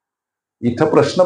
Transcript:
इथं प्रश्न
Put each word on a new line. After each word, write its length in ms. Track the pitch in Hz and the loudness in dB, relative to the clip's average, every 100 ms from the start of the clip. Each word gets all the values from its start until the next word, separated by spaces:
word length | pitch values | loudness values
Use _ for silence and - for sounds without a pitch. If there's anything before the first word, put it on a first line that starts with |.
| _ _ _ _ _ _ | _ _ _ _ _ _
इथं 280 | 120 120 156 | -6 -2 0
प्रश्न 320 | 156 - - | 2 0 0